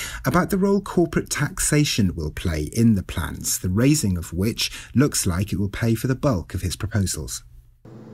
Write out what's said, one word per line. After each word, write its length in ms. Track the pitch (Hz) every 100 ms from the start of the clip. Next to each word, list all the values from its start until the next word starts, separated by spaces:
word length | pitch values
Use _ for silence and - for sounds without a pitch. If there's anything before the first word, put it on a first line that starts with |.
| - - 135
about 240 | 160 160
the 80 | 196
role 220 | 196 202
corporate 500 | - - 165 165 -
taxation 840 | - 147 - - 147 147 - 95 82
will 160 | 76
play 380 | - 87 78 76
in 240 | 113 117 101
the 80 |
plans, 560 | - - 76 76 76 -
the 100 | 92
raising 480 | 95 135 151 104 87
of 140 | 80
which 400 | 82 107 - - - - 117
looks 320 | 147 - 101
like 240 | 85 95
it 80 | 87
will 80 | 101
pay 260 | - 117
for 140 | 113 127
the 80 | 123
bulk 380 | 147 98 -
of 80 | 95
his 160 | 90 -
proposals. 640 | 98 104 92 78 65 - - - - _ - - -